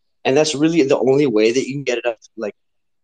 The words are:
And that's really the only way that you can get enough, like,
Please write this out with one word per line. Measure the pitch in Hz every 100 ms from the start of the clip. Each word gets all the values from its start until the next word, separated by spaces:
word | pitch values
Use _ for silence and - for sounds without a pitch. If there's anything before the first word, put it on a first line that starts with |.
| _ _ -
And | 135
that's | 156 139
really | 160 170
the | 135 139
only | 120 139 147
way | 107 110
that | 123 131
you | 139
can |
get | 131 117
enough, | 117 113 - -
like, | 107 - _ _ _ _